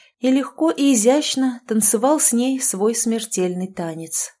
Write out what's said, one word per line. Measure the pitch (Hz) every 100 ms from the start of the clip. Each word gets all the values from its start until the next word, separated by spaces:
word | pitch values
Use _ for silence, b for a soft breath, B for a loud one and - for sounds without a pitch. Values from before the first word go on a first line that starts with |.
| b _
и | 254
легко | 262 262 - 320
и | - 277
изящно | 247 214 285 294 262 262 240 -
танцевал | 220 - 214 254 302
с | -
ней | 233 254 262
свой | - 190 208
смертельный | 226 233 226 220 - 180 180 185
танец. | 190 165 160 165 - - -